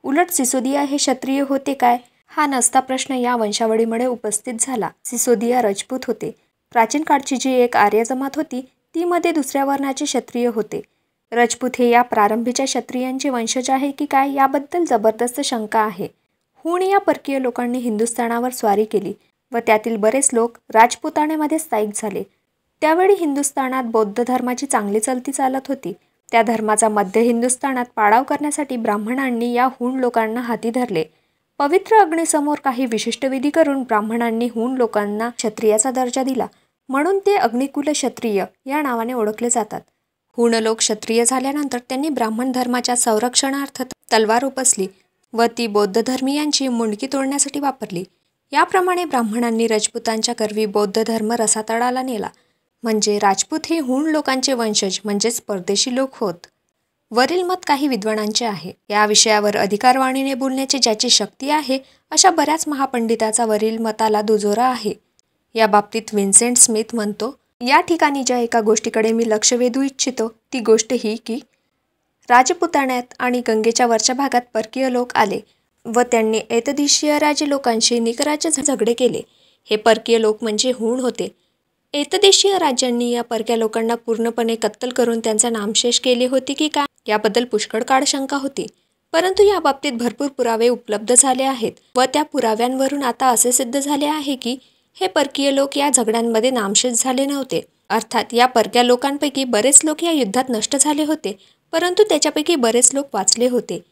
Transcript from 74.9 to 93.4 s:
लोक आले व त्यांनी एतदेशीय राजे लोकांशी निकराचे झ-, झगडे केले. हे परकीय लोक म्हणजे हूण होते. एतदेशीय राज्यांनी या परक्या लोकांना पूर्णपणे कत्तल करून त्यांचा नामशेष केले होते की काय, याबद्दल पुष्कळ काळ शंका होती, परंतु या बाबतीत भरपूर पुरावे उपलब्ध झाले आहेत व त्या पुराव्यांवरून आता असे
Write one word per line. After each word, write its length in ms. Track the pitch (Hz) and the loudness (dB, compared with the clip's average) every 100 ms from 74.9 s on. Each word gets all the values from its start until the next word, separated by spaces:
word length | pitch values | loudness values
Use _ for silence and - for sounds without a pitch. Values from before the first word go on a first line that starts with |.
लोक 200 | 247 247 | -2 -2
आले 260 | - 208 190 - _ _ _ - | 0 0 -2 -10 _ _ _ -2
व 60 | 226 | 0
त्यांनी 400 | 247 233 220 220 - | 2 2 2 0 0
एतदेशीय 680 | 233 233 277 285 - 302 294 | -2 0 -2 2 2 2 2
राजे 300 | 302 294 294 | 2 0 -2
लोकांशी 500 | 285 269 226 226 240 | 0 0 0 0 0
निकराचे 520 | 226 233 294 302 330 | 0 -2 -2 -2 -2
झ-, 120 | 302 | 0
झगडे 300 | 294 247 220 | -2 0 0
केले. 280 | 240 247 165 - _ _ _ - | 2 0 0 -10 _ _ _ -4
हे 60 | 214 | 2
परकीय 440 | 226 220 226 233 | 4 4 4 2
लोक 180 | 220 214 | 2 0
म्हणजे 300 | 226 214 254 | -4 -2 -2
हूण 260 | 247 220 254 | 0 -2 0
होते. 440 | 247 233 185 _ _ _ _ _ _ | -2 -4 -8 _ _ _ _ _ _
एतदेशीय 640 | 294 285 381 392 381 392 381 | -6 -2 4 6 6 2 2
राज्यांनी 520 | 311 240 254 240 240 | 0 0 0 0 0
या 120 | 240 | -2
परक्या 340 | 233 226 220 226 | -2 -4 0 0
लोकांना 380 | 220 226 226 | 0 0 -2
पूर्णपणे 600 | 233 - 220 233 226 226 | -2 -2 -2 0 0 -2
कत्तल 340 | 226 208 - 247 | 0 -2 -2 -4
करून 320 | 247 233 226 | 0 0 0
त्यांचा 300 | 220 214 240 | -2 0 0
नामशेष 480 | 226 202 214 240 240 | 0 -4 -2 0 0
केले 280 | 254 247 254 | 2 2 2
होते 260 | 262 262 | 0 -2
की 160 | 277 302 | -2 0
काय, 180 | 302 277 _ - | 0 -4 _ -2
याबद्दल 360 | 208 214 214 | 0 2 0
पुष्कळ 380 | 247 214 - 220 | 0 -4 -2 -6
काळ 220 | 220 262 277 | 2 2 2
शंका 300 | 285 269 285 | -2 -2 -4
होती, 300 | 269 - 151 _ _ _ _ | -4 -8 -10 _ _ _ _
परंतु 300 | 330 370 381 | 0 0 4
या 160 | 415 381 | 4 4
बाबतीत 340 | 311 277 294 | 0 0 -4
भरपूर 340 | 233 240 214 285 | -2 -4 -2 -6
पुरावे 420 | 277 233 226 233 | -2 0 2 2
उपलब्ध 460 | 240 - 208 214 254 | 0 -4 -6 2 2
झाले 240 | 269 254 | 4 2
आहेत 300 | 262 254 214 - _ - | 0 -2 -4 -6 _ 0
व 60 | |
त्या 200 | 254 294 | 2 2
पुराव्यांवरून 800 | 302 285 233 220 240 262 269 285 | 0 0 0 2 0 0 -2 0
आता 240 | 262 233 262 | -4 0 2
असे 260 | 233 | 4